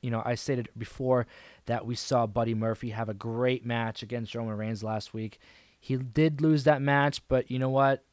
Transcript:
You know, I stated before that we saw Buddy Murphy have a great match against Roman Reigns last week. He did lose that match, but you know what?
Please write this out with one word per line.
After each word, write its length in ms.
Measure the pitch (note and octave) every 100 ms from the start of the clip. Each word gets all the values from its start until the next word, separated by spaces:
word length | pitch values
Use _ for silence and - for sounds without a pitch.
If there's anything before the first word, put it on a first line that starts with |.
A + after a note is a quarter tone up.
You 80 | B2+
know, 120 | A2+
I 100 | A#2
stated 340 | A#2+ - C3 A#2 -
before 520 | A2 - B2+ B2+ A#2 - - - -
that 200 | A#2 A2
we 80 |
saw 320 | A#2+ - C3 A2+
Buddy 280 | G#2+ A#2
Murphy 360 | A2 A2+ A2+ A#2+
have 180 | A2 A2+
a 60 |
great 500 | G2+ A#2 A#2 B2+ B2+
match 380 | A#2 A#2 A2+ A2
against 320 | G#2 A#2+ A2
Roman 220 | A#2 A2+ G#2+
Reigns 260 | A2 A2
last 320 | G#2+ A2 -
week. 240 | A2 A2 - - - _ _
He 180 | - C3
did 440 | B2+ C3+ D#3+ D3
lose 240 | D#3 D#3
that 180 | C3+ D3
match, 440 | C#3 C#3+ C#3+ - _
but 240 | C3 B2
you 60 | B2+
know 100 | C3
what? 340 | C3+ C3+ C3+ _